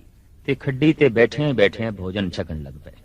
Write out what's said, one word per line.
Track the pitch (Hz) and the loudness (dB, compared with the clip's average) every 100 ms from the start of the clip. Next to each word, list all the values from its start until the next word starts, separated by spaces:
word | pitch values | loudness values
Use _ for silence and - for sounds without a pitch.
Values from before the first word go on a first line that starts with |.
| - _ _ - - | -20 _ _ -10 -6
ਤੇ | 135 | -4
ਖੱਡੀ | 139 131 151 | -4 2 2
ਤੇ | 151 143 | 4 4
ਬੈਠਿਆਂ | 113 117 - 147 | 4 2 2 -2
ਬੈਠਿਆਂ | 117 98 - 113 | 2 2 0 -6
ਭੋਜਨ | 98 92 98 92 | -6 -6 -4 -4
ਛਕਣ | 92 87 78 | -6 -8 -10
ਲੱਗ | 69 | -12
ਪਏ।" | - - - | -16 -20 -20